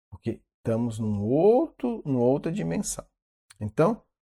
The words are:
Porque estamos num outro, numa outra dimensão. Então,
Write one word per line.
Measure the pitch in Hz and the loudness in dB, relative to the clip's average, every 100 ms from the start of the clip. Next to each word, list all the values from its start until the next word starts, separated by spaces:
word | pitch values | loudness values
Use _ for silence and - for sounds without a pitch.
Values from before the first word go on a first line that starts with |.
| _ | _
Porque | - 117 110 _ _ | -8 -8 -8 _ _
estamos | - 113 120 110 | -4 -2 -2 -4
num | 110 101 | -2 -2
outro, | 107 143 196 247 330 - 247 226 151 | 0 4 4 4 0 -4 -6 -6 -4
numa | 127 | 2
outra | 123 143 165 | 2 2 -2
dimensão. | 196 165 170 - - - _ _ _ _ - | -4 -4 -4 -4 -10 -14 _ _ _ _ -10
Então, | 107 - 175 233 _ _ | -4 2 2 0 _ _